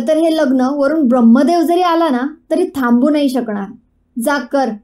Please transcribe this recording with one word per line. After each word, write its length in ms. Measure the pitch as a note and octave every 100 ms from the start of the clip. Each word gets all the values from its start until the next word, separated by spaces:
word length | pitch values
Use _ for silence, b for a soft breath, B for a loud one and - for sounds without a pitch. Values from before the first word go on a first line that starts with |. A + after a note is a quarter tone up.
| A#3+
तर 100 | D#4
हे 200 | E4 D#4+
लग्न 240 | C#4 C4
वरून 460 | B3+ C#4+ C#4 D#4+ C4
ब्रह्मदेव 540 | B3+ A3+ A#3 C#4+ F4
जरी 200 | D4+ E4+
आला 280 | F4+ E4 E4
ना 260 | B3 C#4 - _
तरी 160 | D#4+ F#4 C#4+
थांबू 340 | B3 A#3+ D4
नाही 200 | D4 C#4+
शकणार. 360 | C4 A3+ G#3 G3 - _ _ _ B3
जा 180 | A#3 C#4+
कर, 320 | B3+ C#4 B3+ G#3+